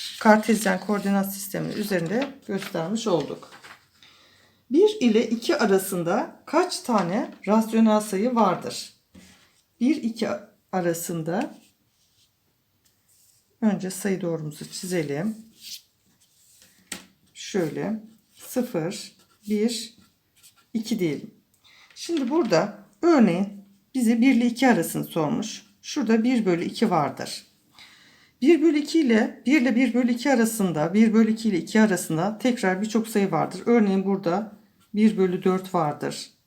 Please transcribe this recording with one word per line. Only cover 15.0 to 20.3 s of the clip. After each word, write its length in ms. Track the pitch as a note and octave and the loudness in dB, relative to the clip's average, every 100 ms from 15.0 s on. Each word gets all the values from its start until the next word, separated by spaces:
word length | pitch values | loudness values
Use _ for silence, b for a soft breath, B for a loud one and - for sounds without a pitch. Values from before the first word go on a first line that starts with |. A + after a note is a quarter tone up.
| D3 C#3+ G#3+ G#3+ - _ - - _ _ _ _ _ _ _ _ B B B - - _ _ | -4 -4 -6 -8 -14 _ -18 -18 _ _ _ _ _ _ _ _ B B B -18 -18 _ _
Şöyle 680 | - - G3 D#3 C#3 F3 A3 - _ _ | -18 -6 -4 -4 -4 -6 -6 -10 _ _
sıfır, 800 | _ - B3+ - F3 E3 A3 - _ _ _ G3+ | _ -8 -6 -4 -4 -6 -8 -14 _ _ _ -4
bir, 480 | G#3 A#3 - - _ _ _ _ | -2 -2 -4 -12 _ _ _ _